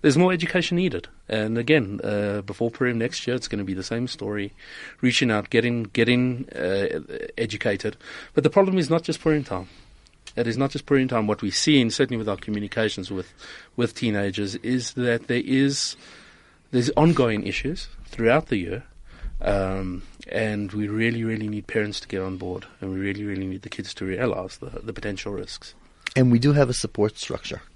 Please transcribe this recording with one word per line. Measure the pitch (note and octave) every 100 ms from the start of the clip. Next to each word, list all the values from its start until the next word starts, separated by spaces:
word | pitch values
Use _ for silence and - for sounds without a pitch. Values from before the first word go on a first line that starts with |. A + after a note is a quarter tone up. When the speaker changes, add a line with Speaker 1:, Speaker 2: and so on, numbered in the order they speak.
Speaker 1:
there's | D#3 C#3
more | F3+
education | F#3 E3+ F#3 E3+ F3
needed. | F#3 F#2 - - -
And | G#2+ G#2+ A2+
again, | A#2+ D#3 G2+ G2+
uh, | G#2 G#2 G#2 G2+
before | G2+ G#2 A#2
Purim | - B2 A#2
next | A#2 - -
year, | B2+
it's | -
gonna | G#2+
be | G2
the | F#2
same | F2+ A2+ B2
story, | - G#2 G#2 G2+ - - - - -
reaching | B2+ B2 B2
out, | G#2+ G2+
getting, | A2+ A#2+ A#2+ G#2+
getting, | - A2+ B2 B2+ A#2+ - -
uh, | D#2+ G2 G2 - - - - -
educated. | A2+ G#2 A#2 G2 A2 - - - -
But | -
the | D3
problem | G3 G3 F#3
is | C#3+
not | E3
just | E3 D#3
Purim | D#3+ D3+
time. | C3+ F#2 F#2+ - - - _ _ - -
It | A#2
is | A#2
not | C3+
just | C#3+ -
Purim | C#3 C3
time. | A#2+ G#2+
What | G#2
we | G#2
see, | - - D3
and | A#2
certainly | - B2+ A#2
with | G#2+
our | G2
communications | - G#2 G2+ - A2 - F2+
with, | F#2+ F#2 - - - - -
with | A#2+ -
teenagers, | A#2+ G2+ G2+ G2 G2+ G2+
is | - B2+ A#2+
that | - B2 A#2 -
there | B2 -
is, | C3 C#3 C#3 - - - - - - _ _ _
there's | B2+ A#2+ -
ongoing | D#3+ E3 A#2+ G#2+ -
issues | - C3 F3 - - -
throughout | - A2+ C3+ -
the | G#2+
year. | F2 G2+ - - - - - -
Um, | - G2+ F#2+ F#2+ F#2+ F#2 - - -
and | G#2 A2 G#2+ G2+
we | G#2 G2+
really, | G#2+ A2+ A#2
really | A2+ A2 G#2+
need | G#2 -
parents | A2+ G#2 G2+
to | -
get | F#2+
on | F#2+ F#2
board, | F#2 F#2 - -
and | G2
we | F#2+
really, | G2 G2 G#2
really | F#2+ F#2+
need | F#2
the | G#2+
kids | - G2+ -
to | F#2+
realize | F#2+ B2 F#2+ F#2+ -
the, | - -
the | A2
potential | - G#2 G2 -
risks. | G2+ - - - - _ _ - -
Speaker 2:
And | B2+
we | A#2+
do | C3+
have | D3 C3
a |
support | B2+ A2+ - G#2+ -
structure | - - - - -